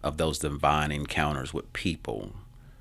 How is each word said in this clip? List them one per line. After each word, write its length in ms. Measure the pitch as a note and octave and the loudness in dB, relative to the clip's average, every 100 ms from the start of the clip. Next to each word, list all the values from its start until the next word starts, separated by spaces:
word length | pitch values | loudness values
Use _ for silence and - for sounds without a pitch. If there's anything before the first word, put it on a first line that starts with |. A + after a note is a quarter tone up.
of 140 | D2+ D2+ | -2 2
those 220 | D#2+ D2 | 2 2
divine 520 | D2+ D2 C#2+ D2+ D2+ | -2 2 4 4 2
encounters 600 | D2 C#2+ - D2+ C#2+ C2+ | 0 -2 2 2 2 -2
with 180 | - - | -6 -6
people, 600 | - - D#2 - G#1+ G1+ G2 - - - - | -4 -2 -2 -4 -6 -8 -12 -16 -20 -20 -20